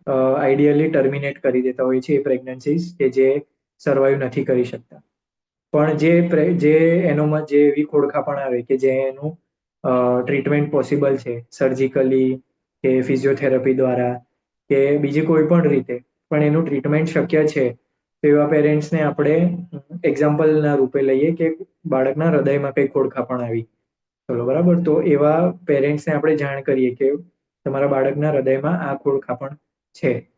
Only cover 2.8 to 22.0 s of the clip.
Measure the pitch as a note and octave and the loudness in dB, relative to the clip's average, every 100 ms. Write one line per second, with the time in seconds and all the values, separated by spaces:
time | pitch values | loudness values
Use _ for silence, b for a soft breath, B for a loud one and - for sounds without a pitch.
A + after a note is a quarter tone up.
2.8 | F3 - C3+ B2+ C3 C#3+ - _ _ _ | -4 -4 -2 2 2 0 -4 _ _ _
3.8 | D3+ C3+ C3+ C#3+ B2+ C#3 B2+ B2+ A#2+ A#2 | -2 2 2 0 -2 -4 -2 0 -2 -6
4.8 | - - _ _ _ _ _ _ _ D3+ | -18 -20 _ _ _ _ _ _ _ 0
5.8 | D#3 D3 D#3+ E3+ F3 D#3+ E3+ E3+ D3 D#3 | 0 2 2 2 2 2 0 2 2 4
6.8 | E3 E3+ E3+ D3 D3+ D3+ D3+ C#3+ D3 C#3+ | 4 2 2 0 0 -2 0 2 4 2
7.8 | D3 D3 C#3 D3 C#3 C#3 C3+ B2 B2 C3 | 0 0 0 -2 -4 -6 -4 -4 -2 0
8.8 | C3+ C3 C3+ C3+ D3+ E3+ _ _ _ _ | 0 0 -2 -6 -10 -10 _ _ _ _
9.8 | C3+ B2+ B2 B2 B2 C#3 C3+ D3 D3 D3 | -2 0 0 0 -2 -4 0 -2 0 -2
10.8 | B2+ C#3+ C#3 C3+ B2 A#2+ - - C3+ C3 | -2 0 0 -2 -4 -10 -12 -4 -2 0
11.8 | C3+ C#3 C3 C3 C3 C3 - _ _ _ | -2 0 0 2 0 -2 -10 _ _ _
12.8 | C3 C3 B2+ C3 C3+ C3+ C#3 C3 C3+ C3 | 0 0 0 0 0 0 0 0 0 0
13.8 | C3 B2 B2 B2 - _ _ _ - C3+ | 0 0 -2 -4 -12 _ _ _ -2 0
14.8 | C#3 D3 C#3+ D3 D#3 D#3+ D#3 E3+ D3+ C3+ | 2 2 0 0 2 2 4 2 2 0
15.8 | B2 B2 - _ _ D3+ D3+ D#3 E3 C#3 | -2 -8 -12 _ _ 0 2 2 0 -4
16.8 | D3 D3+ D#3+ G3 F3+ D#3 D3+ D3+ B2 A#2 | -2 0 0 -2 0 0 0 0 -2 -4
17.8 | _ _ _ _ D3 D3 D3 D#3 D3 D3+ | _ _ _ _ 2 4 4 2 2 0
18.8 | D3+ D#3+ D3 - D3 D#3+ F3 - - C#3+ | 0 -2 -2 0 0 2 0 -2 -8 -16
19.8 | - F3 D#3+ B2+ D3+ D3+ D#3 D#3 D3 C#3+ | -16 -4 -2 0 2 2 2 2 2 2
20.8 | C3 C#3 C3+ C3 D#3 E3+ E3 D#3+ - _ | 0 0 0 2 0 0 -2 -4 -10 _
21.8 | E3 C3 | -4 -2